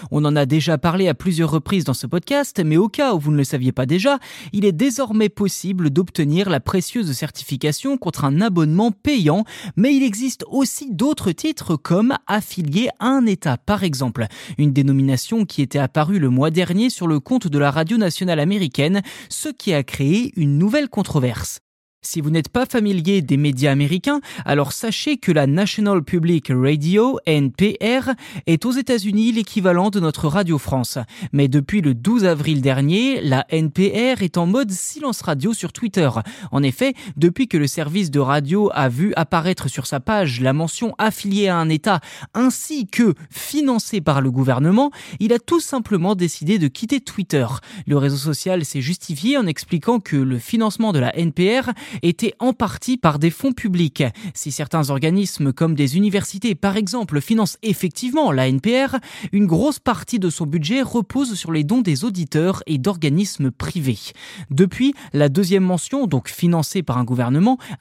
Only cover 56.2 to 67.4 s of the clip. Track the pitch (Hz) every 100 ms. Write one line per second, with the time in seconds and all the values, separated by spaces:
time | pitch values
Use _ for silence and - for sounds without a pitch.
56.2 | - 196 233 185 196 196 196 247 196 147
57.2 | - 226 202 - 220 185 185 - 247 285
58.2 | 269 135 131 131 214 247 269 254 - -
59.2 | 202 202 202 165 277 262 - 185 - 240
60.2 | 180 - 151 165 151 254 254 233 196 254
61.2 | 269 202 165 156 147 240 202 135 220 185
62.2 | 156 156 175 190 - 147 127 180 156 175
63.2 | 202 - 135 - 151 170 135 107 - -
64.2 | - - 156 135 190 - 269 277 - 143
65.2 | 147 139 185 196 185 175 - 277 233 139
66.2 | - - 175 170 147 131 - 123 120 123
67.2 | 120 139